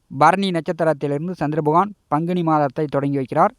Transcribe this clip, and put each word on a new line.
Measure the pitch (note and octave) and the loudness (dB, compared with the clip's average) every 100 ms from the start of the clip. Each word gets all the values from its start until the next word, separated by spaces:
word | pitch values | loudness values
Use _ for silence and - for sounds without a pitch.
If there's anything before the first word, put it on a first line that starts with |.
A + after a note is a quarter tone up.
| _ | _
பரணி | C3 D#3 F#3+ G3 E3+ | 2 4 4 0 -2
நட்சத்திரத்திலிருந்து | E3 E3+ D#3+ C#3+ C#3+ D3 F3 F3 | -4 -2 0 0 -2 -4 -6 -6
சந்திர | D3 D3+ D3 | -4 -2 0
பகவான் | E3 G3+ - _ | 2 0 -6 _
பங்குனி | D3 E3+ F3+ D#3+ | -4 -2 -2 0
மாதத்தை | D3+ C#3+ - D3 C#3 | 2 0 -2 -4 -2
தொடங்கி | C#3+ C#3 | -2 -4
வைக்கிறார். | B2+ D3 G3+ | -2 0 0